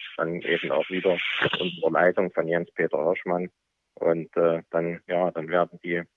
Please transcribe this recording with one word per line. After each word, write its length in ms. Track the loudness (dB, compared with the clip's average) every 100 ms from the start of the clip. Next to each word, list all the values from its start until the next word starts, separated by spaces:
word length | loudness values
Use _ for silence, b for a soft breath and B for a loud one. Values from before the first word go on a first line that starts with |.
| -16 -4
dann 240 | -4 -2
eben 280 | -2 -2 0
auch 180 | 0 0
wieder 300 | 0 0 0 -2 -2 -2 0
unter 320 | -4 -2 0
Leitung 400 | 4 4 4 0
von 160 | -2 0
Jens-Peter 580 | 0 -2 -2 -2 0
Hirschmann. 460 | 0 0 0 -2 -2 -10 _ _ _
Und, 420 | -4 0 0 -2 2
äh, 260 | 2 2 -2
dann, 300 | -2 -2 -4 -4
ja, 240 | 0 0
dann 160 | -2 -2
werden 320 | 0 0 -2
die, 220 | -4 -4 -6